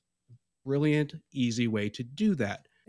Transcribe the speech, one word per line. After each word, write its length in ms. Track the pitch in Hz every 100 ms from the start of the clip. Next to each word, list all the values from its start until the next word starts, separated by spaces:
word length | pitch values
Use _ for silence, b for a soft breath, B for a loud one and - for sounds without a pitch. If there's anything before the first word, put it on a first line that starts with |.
| _ _ _ 117 _ _ 135
brilliant, 480 | 143 151 151 147 160 -
easy 380 | 139 120 113 117
way 180 | 107 104
to 140 | -
do 320 | 123 143 214 156
that. 320 | 101 101 _ _